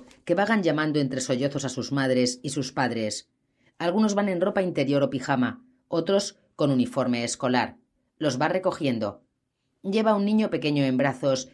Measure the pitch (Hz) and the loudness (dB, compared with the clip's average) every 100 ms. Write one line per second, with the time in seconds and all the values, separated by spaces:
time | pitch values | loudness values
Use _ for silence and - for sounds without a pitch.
0 | - - - 170 208 214 165 151 156 147 | -6 -8 -2 0 2 2 2 0 0 0
1 | 135 131 135 123 139 - 131 131 113 139 | 0 -2 -2 -2 -2 -2 -6 -6 -4 0
2 | 131 127 123 - 147 147 127 147 127 113 | 2 2 2 -2 -6 -6 -4 -2 -2 -2
3 | 107 - - _ _ _ _ - 170 202 | -4 -6 -12 _ _ _ _ -6 -2 2
4 | 214 202 202 175 190 240 180 156 135 143 | 2 2 0 0 0 0 0 0 2 2
5 | 135 131 - 127 117 - _ _ - 165 | 0 -2 -2 0 0 -4 _ _ -6 -2
6 | 165 196 - - _ - 143 127 120 139 | 2 0 0 -10 _ -2 2 2 0 0
7 | 123 120 117 - 127 127 107 - _ _ | 0 0 -2 -4 0 2 0 -4 _ _
8 | _ - 151 147 156 185 185 - 139 113 | _ -4 -2 0 0 0 -2 -2 -2 -2
9 | 104 - _ _ _ _ _ _ 190 220 | -4 -6 _ _ _ _ _ _ -2 0
10 | 220 202 202 214 214 147 147 143 135 131 | 2 2 2 2 2 0 0 2 2 2
11 | 139 131 143 127 - | 0 0 0 0 -4